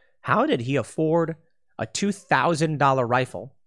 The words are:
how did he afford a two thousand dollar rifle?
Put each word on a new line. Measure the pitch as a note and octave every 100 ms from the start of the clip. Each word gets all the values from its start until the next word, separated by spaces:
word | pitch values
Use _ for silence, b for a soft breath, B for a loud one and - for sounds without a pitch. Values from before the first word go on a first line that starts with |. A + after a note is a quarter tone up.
| _ _
how | - F3+
did | D4 D#3
he | A#2 C3+
afford | A2+ - D#3+ E3+ D#3+ D#3+ _ _ _ -
a | C#3
two | - G3+
thousand | G3 - C#3 C3 D#3+ D#3 D3+
dollar | C#3+ C3+ A#2
rifle? | B2 B2+ F2 A#2+ -